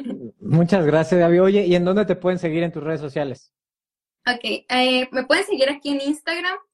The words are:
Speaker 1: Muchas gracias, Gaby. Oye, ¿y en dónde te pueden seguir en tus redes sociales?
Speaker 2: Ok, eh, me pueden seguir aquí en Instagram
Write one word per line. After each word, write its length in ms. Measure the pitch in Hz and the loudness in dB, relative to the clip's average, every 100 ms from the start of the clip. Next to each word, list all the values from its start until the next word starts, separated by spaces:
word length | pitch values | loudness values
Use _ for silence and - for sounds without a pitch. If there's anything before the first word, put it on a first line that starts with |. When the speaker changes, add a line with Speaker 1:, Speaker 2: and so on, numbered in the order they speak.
| 240 - 113 - | -4 -10 -14 -12
Speaker 1:
Muchas 440 | 110 156 170 196 151 | 0 2 4 2 4
gracias, 340 | 156 156 180 | 2 2 2
Gaby. 180 | 170 175 | 4 4
Oye, 260 | 190 202 180 | 4 4 2
¿y 80 | |
en 100 | 175 | 2
dónde 200 | 175 196 202 | 2 0 0
te 100 | 185 | -2
pueden 220 | 180 180 | -2 -2
seguir 240 | 170 165 | -2 -2
en 100 | 170 | -4
tus 100 | 160 | -4
redes 180 | 147 156 | -6 -6
sociales? 520 | 147 151 139 123 _ _ _ _ _ _ _ _ - | -6 -6 -6 -8 _ _ _ _ _ _ _ _ -6
Speaker 2:
Ok, 140 | 240 220 214 - | -4 -6 -8 -4
eh, 380 | 254 254 254 254 | 0 2 0 -2
me 120 | 254 | -4
pueden 200 | 254 330 | 0 0
seguir 240 | 392 294 269 | 0 0 0
aquí 220 | 285 285 | -2 -4
en 100 | 277 | -4
Instagram 560 | 277 302 - 339 359 392 - | -4 -4 -6 -6 -6 -8 -12